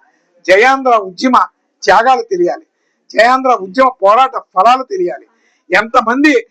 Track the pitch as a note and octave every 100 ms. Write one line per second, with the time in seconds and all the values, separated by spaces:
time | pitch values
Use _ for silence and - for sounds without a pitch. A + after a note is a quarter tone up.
0 | _ _ _ _ - F#3+ B3 C4+ C4 A#3
1 | F#3+ F3+ B3 B3 - _ _ _ G#3 F#3+
2 | A#3 C4 A#3 F#3 F3 D3 _ _ _ _
3 | _ - A3+ C4 C4 A3+ F#3+ F#3+ C4 B3
4 | F#3+ A3+ C4 B3+ - F#3 G#3 B3+ C4 G3
5 | F3+ C#3+ _ _ _ _ - F3+ A3+ B3
6 | A3+ B3 D4+ C4 -